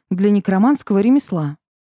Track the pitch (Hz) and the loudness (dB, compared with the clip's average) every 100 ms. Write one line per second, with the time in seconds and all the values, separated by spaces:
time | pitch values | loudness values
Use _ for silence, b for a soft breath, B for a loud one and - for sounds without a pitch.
0 | _ 185 202 202 185 190 233 294 - 196 | _ -2 0 0 0 2 2 0 0 0
1 | 226 277 - 175 147 151 _ _ _ | 2 0 0 -6 -6 -8 _ _ _